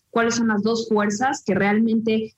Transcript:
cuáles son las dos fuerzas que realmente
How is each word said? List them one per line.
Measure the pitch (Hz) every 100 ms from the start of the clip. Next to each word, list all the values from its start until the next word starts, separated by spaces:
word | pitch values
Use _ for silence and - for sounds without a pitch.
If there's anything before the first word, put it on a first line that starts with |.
| _
cuáles | 233 233
son | 233 226
las | 208
dos | 214 233 -
fuerzas | 214 208 208 262 302
que | -
realmente | 185 196 214 226 226 220 220 220